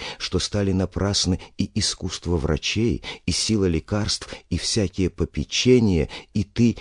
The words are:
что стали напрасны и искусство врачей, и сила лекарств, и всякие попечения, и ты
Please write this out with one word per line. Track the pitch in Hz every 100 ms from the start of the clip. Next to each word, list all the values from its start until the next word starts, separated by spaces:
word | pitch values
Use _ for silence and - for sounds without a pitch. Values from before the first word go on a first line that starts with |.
| - -
что | - 92
стали | - 104 98
напрасны | 95 92 - 98 98 90 90 - -
и | 98 110
искусство | - - 92 - 87 87
врачей, | 69 73 - 104 113 67 - - -
и |
сила | - - 110 95
лекарств, | 80 - 104 104 - - - -
и | 85
всякие | - 117 95 - 90
попечения, | - 82 - 67 - 123 127 110 85 71 - -
и | 107 98
ты | - 117 104